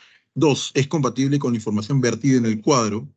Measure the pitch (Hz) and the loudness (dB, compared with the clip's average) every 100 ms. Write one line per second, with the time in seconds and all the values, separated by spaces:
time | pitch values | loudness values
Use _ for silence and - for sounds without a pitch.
0 | _ _ _ - 156 147 - 147 135 165 | _ _ _ 0 2 2 -2 -2 0 0
1 | 127 113 139 143 139 117 107 104 107 139 | -2 -2 0 0 0 -2 -2 -4 -2 0
2 | 123 107 139 131 113 107 - 135 110 101 | 0 0 2 2 2 0 2 2 2 -4
3 | 139 | -8